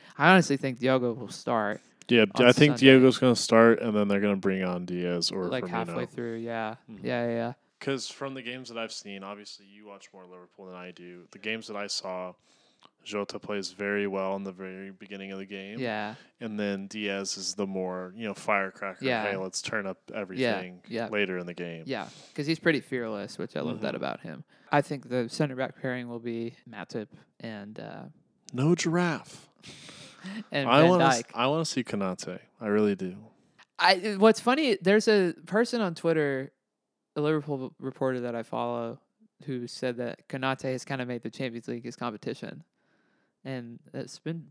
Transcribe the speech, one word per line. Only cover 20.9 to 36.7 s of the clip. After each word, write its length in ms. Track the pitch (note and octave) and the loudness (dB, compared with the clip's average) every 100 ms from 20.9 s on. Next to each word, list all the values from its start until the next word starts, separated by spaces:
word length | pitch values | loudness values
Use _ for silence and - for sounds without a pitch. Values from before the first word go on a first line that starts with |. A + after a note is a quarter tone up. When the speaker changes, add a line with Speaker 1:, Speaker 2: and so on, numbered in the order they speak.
| A2+ A#2 | -6 -2
Speaker 2:
later 280 | G#2 G2 F2+ | 2 2 2
in 80 | F2 | -4
the 80 | |
game. 300 | E2+ E2+ E2 E2 | -8 -8 -8 -6
Speaker 1:
Yeah, 220 | A#2+ D#2 - - | -6 -8 -14 -12
'cause 120 | - D3 | -6 -2
he's 120 | D#3+ | 2
pretty 200 | E3+ C#3+ | 2 0
fearless, 580 | - B2+ A2+ G#2 G2 - | -2 -6 -4 -6 -8 -8
which 200 | - D2+ | -6 -4
I 20 | |
love 220 | D2+ - | -4 -4
that 60 | C2+ | -4
Speaker 2:
Mm-hmm. 60 | B1+ | -4
Speaker 1:
about 240 | C2 - | -6 -6
him. 240 | - D2+ - _ - | -10 -14 -18 _ 0
I 100 | D3 | 0
think 280 | - C#3 A#2+ | 0 -10 -4
the 180 | B2 A#2 | -4 -4
center 280 | - D3 B2+ | -2 -4 -2
back 180 | B2+ - | -6 -6
pairing 260 | C3 B2 A#2+ | -6 -6 -8
will 120 | A#2+ | -10
be 360 | A#2 A#2 A#2 - B2 | -8 -6 -8 -12 -18
Matip 380 | G#2 E2+ A#2+ G#2+ - _ _ | -16 -10 -10 -10 -16 _ _
and, 360 | A#2 G#2+ G#2 A2 | -12 -12 -14 -14
uh, 240 | A2 - - - _ _ - | -14 -14 -16 -20 _ _ -10
Speaker 2:
No 220 | B2+ D3 F3 | 0 2 2
Giraffe. 760 | F3 E3+ F3 C#3+ - - - _ | 2 2 0 -2 -8 -20 -20 _
Speaker 1:
<laughs> 880 | - - - - - - F#3 G#3+ - | -20 -20 -20 -20 -20 -16 -14 -14 -6
and 160 | C#3+ B2+ | -4 6
Speaker 2:
I 120 | C3+ | 8
Speaker 1:
Van 80 | E3+ | 8
Speaker 2:
wanna 160 | F3+ C3+ | 8 6
s-, 180 | A#2+ | 4
Speaker 1:
Dijk. 20 | - | 0
Speaker 2:
I 140 | - B2+ | -2 0
wanna 180 | D#3+ D#3+ | 2 0
see 180 | C3 | -2
Konate. 560 | A2+ G#2+ F#2+ F#2 - F#2 - _ | -2 -2 -2 -4 -8 -12 -16 _
I 60 | A2 | 0
really 280 | G#2 G#2 F#2+ | 4 4 2
do. 220 | F#2 G2 A2 _ _ _ - - | -4 -8 -18 _ _ _ -20 2
Speaker 1:
I, 380 | F3+ F#3+ G#3 G3 | 4 4 0 6
what's 220 | A3 G#3+ | 6 6
funny, 380 | A#3+ C#4 C#4+ G3+ | 2 2 2 2
there's 280 | F3 G#3+ A3 | 4 4 4
a 240 | G#3 F3+ - E3 | 4 2 -2 -2
person 360 | G3+ A#3 A#3+ | 0 0 0
on 140 | G3 D#3+ | -2 0
Twitter, 560 | E3+ D#3 D3 C3+ C#3 _ _ | 0 2 2 -2 -6 _ _